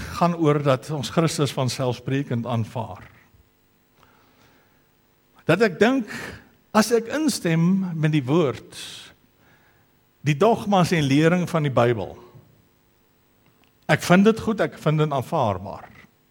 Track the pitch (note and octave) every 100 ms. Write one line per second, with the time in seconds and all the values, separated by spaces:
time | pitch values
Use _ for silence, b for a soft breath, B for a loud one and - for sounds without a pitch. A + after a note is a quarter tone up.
0 | - - E3+ E3+ D#3+ D3 C#3+ B2+ - D#3
1 | A#2+ - E3 - C#3+ - B2+ - C3 A#2+
2 | - C3+ C#3+ A#2+ A#2 A#2+ G#2+ B2 G#2+ F2+
3 | - - _ _ _ _ _ _ _ _
4 | b b b b b b b b b _
5 | _ _ _ _ - - A3 D#3 G#3 C4+
6 | A3+ - - B B _ _ G#3+ A3 A#3
7 | A3+ C#4+ D#4 - F3 E3 E3+ F#3+ F#3 E3
8 | D#3 D#3 B2 D#3 D3+ A#2 - - - -
9 | - _ _ _ b b b b b b
10 | _ _ C#3+ D3 G3+ A3+ - G3+ E3+ F3
11 | C#3+ C#3 D#3+ F3+ F3 E3 D3 B2+ A#2+ A2+
12 | E2+ - - - _ _ _ _ _ _
13 | _ _ _ _ _ _ _ _ - D#3+
14 | - F3 G3+ A3 - A3+ E3 - - D3+
15 | D#3 C#3 A#2 E3+ A#2 F#2 G2 D#2 - -
16 | - _ _